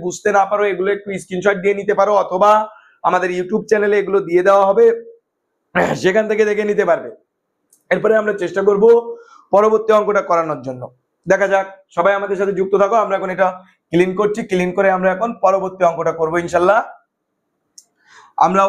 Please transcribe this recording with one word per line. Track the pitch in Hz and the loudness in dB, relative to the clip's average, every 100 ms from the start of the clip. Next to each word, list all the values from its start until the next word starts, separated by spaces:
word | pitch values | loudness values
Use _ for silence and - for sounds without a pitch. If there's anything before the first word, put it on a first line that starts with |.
বুঝতে | 175 165 208 | -8 -6 0
না | 202 196 | 0 0
পারো, | 208 | 0
এগুলো | 208 180 190 | -2 -2 -4
একটু | 202 202 190 | -4 -6 -12
স্ক্রিনশট | - 180 202 190 | -8 -4 -2 0
দিয়ে | 196 202 | -2 -2
নিতে | 202 | -2
পারো, | 196 196 | 0 2
অথবা | 202 - 185 208 214 214 - _ _ | 2 0 2 4 4 0 -10 _ _
আমাদের | - 180 180 | -2 -2 -2
YouTube | 180 180 214 - | -4 -4 -4 -2
চ্যানেলে | 214 208 208 | 0 0 0
এগুলো | 185 196 | 0 -2
দিয়ে | 165 175 | 0 2
দেওয়া | 190 196 196 | 4 4 4
হবে, | 220 233 233 - - _ _ _ _ _ 180 170 143 | 4 4 2 -6 -20 _ _ _ _ _ -2 -2 0
সেখান | 175 208 214 | 0 0 0
থেকে | 214 | 0
দেখে | 208 208 | 0 0
নিতে | 208 202 | -2 -2
পারবে। | 185 151 123 - _ _ _ _ _ _ - | 0 -2 -4 -18 _ _ _ _ _ _ -4
এরপরে | 180 214 220 | -2 0 0
আমরা | 208 - | 0 -4
চেষ্টা | 175 190 | -4 -2
করব | 196 202 226 233 233 - - - - | 0 4 6 4 2 -12 -18 -20 -2
পরবর্তী | 196 214 214 220 | 2 4 2 2
অঙ্কটা | 214 202 202 | 2 2 -2
করানোর | 185 170 160 139 | 0 -2 -2 -6
জন্য। | 131 127 123 _ _ _ 165 | -10 -12 -14 _ _ _ -2
দেখা | 190 196 | 0 2
যাক, | 196 190 - _ | 0 -2 -10 _
সবাই | 175 185 | -2 0
আমাদের | 202 196 190 | 0 -2 -4
সাথে | 202 180 | -2 -2
যুক্ত | 190 196 | 0 0
থাকো। | 196 226 | 2 2
আমরা | 196 190 | 0 -2
এখন | 185 | -4
এটা | 180 185 185 - _ - | -2 -2 -2 -14 _ -4
ক্লিন | 165 185 | 0 0
করছি, | 185 208 220 - | 0 -2 -2 -4
ক্লিন | 180 180 | -2 -2
করে | 180 196 | 0 0
আমরা | 185 185 | 2 0
এখন | 185 233 - | -2 -4 0
পরবর্তী | 185 190 185 185 | 0 0 -2 -2
অঙ্কটা | 170 165 165 | -2 0 -4
করব | 165 160 170 | -2 -2 -2
ইনশাল্লাহ। | 170 175 180 220 - - _ _ _ _ _ _ _ _ _ _ _ - - - | -2 0 2 0 -2 -12 _ _ _ _ _ _ _ _ _ _ _ -20 -8 0
আমরা | 165 190 | 2 2